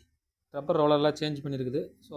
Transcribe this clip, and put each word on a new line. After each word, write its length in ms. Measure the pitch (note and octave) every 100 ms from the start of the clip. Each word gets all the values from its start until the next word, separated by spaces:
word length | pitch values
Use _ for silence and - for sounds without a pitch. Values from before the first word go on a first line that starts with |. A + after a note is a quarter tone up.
| _ _ _ _ _
ரப்பர் 240 | C#3+ C#3+ D#3+
ரோலர்லாம் 380 | D3+ D3+ D3+ D3
சேஞ்ச் 260 | D3+ C#3+
பண்ணியிருக்குது. 380 | C#3+ C3+ B2+ C#3 F3+ _
So, 140 | _